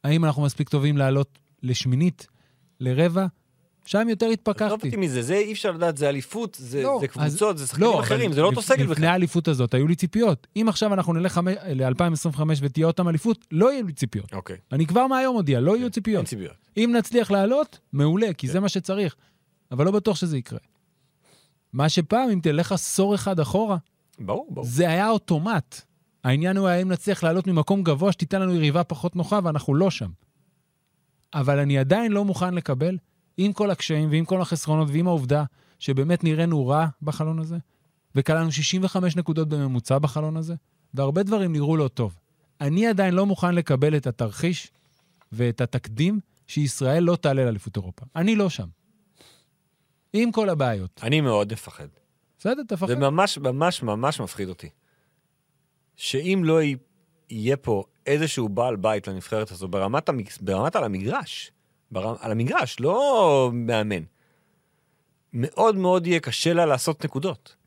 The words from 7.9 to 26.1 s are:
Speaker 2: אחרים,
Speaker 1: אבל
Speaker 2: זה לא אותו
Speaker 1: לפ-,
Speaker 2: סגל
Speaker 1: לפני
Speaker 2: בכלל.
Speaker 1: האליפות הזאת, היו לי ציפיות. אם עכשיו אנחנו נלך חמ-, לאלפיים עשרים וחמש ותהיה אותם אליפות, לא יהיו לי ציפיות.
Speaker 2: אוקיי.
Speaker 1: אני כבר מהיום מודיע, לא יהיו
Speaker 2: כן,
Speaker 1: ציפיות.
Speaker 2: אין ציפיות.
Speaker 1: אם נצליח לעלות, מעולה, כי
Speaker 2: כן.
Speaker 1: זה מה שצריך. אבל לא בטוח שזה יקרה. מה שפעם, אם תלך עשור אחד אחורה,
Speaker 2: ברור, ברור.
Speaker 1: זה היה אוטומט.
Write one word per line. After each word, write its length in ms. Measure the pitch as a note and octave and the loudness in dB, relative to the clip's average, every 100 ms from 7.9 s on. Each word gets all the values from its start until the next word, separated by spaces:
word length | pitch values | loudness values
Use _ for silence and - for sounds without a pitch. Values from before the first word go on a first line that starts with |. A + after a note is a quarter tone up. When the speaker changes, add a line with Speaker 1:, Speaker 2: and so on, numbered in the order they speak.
| F3+ | 4
Speaker 2:
אחרים, 260 | A#2 - G3+ | 2 0 2
Speaker 1:
אבל 80 | |
Speaker 2:
זה 60 | C#3+ | 2
לא 40 | F3 | 2
אותו 140 | A3+ | 2
Speaker 1:
לפ-, 40 | |
Speaker 2:
סגל 180 | G#3 E3 | 2 2
Speaker 1:
לפני 120 | C#3 | 2
Speaker 2:
בכלל. 100 | D3+ D#3+ | 2 2
Speaker 1:
האליפות 400 | F#3 F3 E3+ E3 | 4 2 0 0
הזאת, 260 | C#3 A#2+ | 0 2
היו 120 | B2+ D3+ | 2 2
לי 80 | |
ציפיות. 520 | E3+ F3 G#3+ A#3 C#3+ - G#3 | 0 0 2 2 2 -4 -2
אם 100 | A3 | 0
עכשיו 260 | - G#3+ | 2 0
אנחנו 180 | G3 E3+ | 0 0
נלך 260 | E3 F3+ F3 | 0 0 0
חמ-, 300 | F3+ G3 F#3+ | -2 -2 -4
לאלפיים 380 | C3 C3 B2+ F3 | -2 0 2 0
עשרים 220 | D#3 E3+ | 0 -2
וחמש 240 | C#3 D#3 D3+ | -2 0 0
ותהיה 240 | C#3 C#3+ D#3+ | 0 2 0
אותם 220 | E3+ F3 | 2 0
אליפות, 380 | D#3+ A#3 A3+ _ | 0 0 -2 _
לא 220 | D#3 A#3 | 2 4
יהיו 140 | C#4 G3+ | 2 -4
לי 60 | |
ציפיות. 420 | C#3+ B2 G#2 G#2 | -4 -4 -4 -8
Speaker 2:
אוקיי. 220 | G2 - F2+ _ | -12 -10 -16 _
Speaker 1:
אני 140 | - D#3+ | -2 2
כבר 200 | F#3+ C4 | 2 2
מהיום 280 | C4 C4 A#3+ | 2 0 0
מודיע, 240 | D3+ B2 | 2 2
לא 160 | C#3 A3 | 2 2
יהיו 100 | B3 | 0
Speaker 2:
כן, 60 | |
Speaker 1:
ציפיות. 260 | - G#3 G3 | -4 -2 -2
Speaker 2:
אין 80 | - | -2
ציפיות. 280 | G#2+ F#2 - _ - | -8 -12 -16 _ 0
Speaker 1:
אם 140 | A#3 A#3+ | 2 2
נצליח 320 | - A#3 G#3+ | 2 0 2
לעלות, 480 | G3+ G3 C4+ D4+ - _ | 2 2 2 -2 -8 _
מעולה, 400 | C#3 D3 F3+ A3 D#3+ | 0 2 2 0 -2
כי 80 | B2+ | -2
Speaker 2:
כן. 60 | |
Speaker 1:
זה 80 | E3+ | 0
מה 80 | G3 | 0
שצריך. 480 | F#3+ - F#3+ F#3 - _ _ _ _ _ | -2 -4 -2 -2 -4 _ _ _ _ _
אבל 120 | B2+ | 0
לא 60 | D#3+ | 2
בטוח 260 | G#3 G#3 F3+ | 2 0 -2
שזה 220 | F3 C#3+ | -2 -4
יקרה. 200 | A#2 A2+ _ _ _ _ _ _ _ _ _ _ _ | -6 -14 _ _ _ _ _ _ _ _ _ _ _
מה 160 | C3 D3+ | -2 0
שפעם, 420 | F3+ D#3+ A3+ C4 | 2 2 2 2
אם 100 | F#3+ | 0
תלך 300 | D#3+ D3 E3+ | 0 0 0
עשור 420 | - - - G3 | -2 -2 0 2
אחד 260 | G#3 G3 F3+ | 0 0 -2
אחורה, 360 | D3 F#3+ A3 F3+ - _ _ _ | 0 0 0 -2 -4 _ _ _
Speaker 2:
ברור, 280 | G2 D3+ D#4 | -6 -6 -6
ברור. 160 | - B2 | -8 -4
Speaker 1:
זה 220 | B2+ E3+ | 0 2
היה 200 | E3+ G#3 | 2 2
אוטומט. 680 | A3 - D#3+ F#3 G3 - - _ _ _ | 0 0 0 0 -2 -4 -16 _ _ _